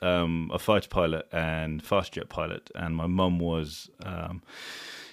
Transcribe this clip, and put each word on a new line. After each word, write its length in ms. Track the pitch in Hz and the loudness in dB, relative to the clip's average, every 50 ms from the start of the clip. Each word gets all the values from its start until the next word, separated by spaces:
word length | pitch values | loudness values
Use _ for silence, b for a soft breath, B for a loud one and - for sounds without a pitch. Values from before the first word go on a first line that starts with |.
| - | 2
um, 480 | 90 90 87 87 82 82 82 82 82 - | 4 4 4 4 2 2 0 -2 -2 -4
a 60 | 87 | -2
fighter 300 | - - 107 101 92 - | 2 4 4 4 4 2
pilot 400 | - 101 87 82 80 80 - - | 2 4 4 4 4 0 -4 -4
and 500 | - 85 80 80 80 80 80 80 78 78 | -2 0 0 0 0 0 -2 -2 -4 -4
fast 320 | - - 107 98 92 - - | -2 2 2 2 2 0 -4
jet 160 | - - - | -8 -8 -6
pilot, 440 | - - 80 80 90 - - - - | -4 -4 -4 -4 -4 -8 -10 -12 -8
and 220 | - 90 85 80 | -6 -2 -2 0
my 100 | 80 80 | 0 0
mum 320 | 87 90 92 92 92 87 87 | 2 2 4 4 4 4 2
was, 500 | 85 85 82 82 78 76 80 - - - - - - | 2 2 0 0 -2 -4 -6 -12 -14 -16 -16 -14 -12
um, 400 | 95 90 85 82 85 87 90 - B B B B B B B B B B B B B | -10 -8 -6 -6 -6 -8 -10 -12 B B B B B B B B B B B B B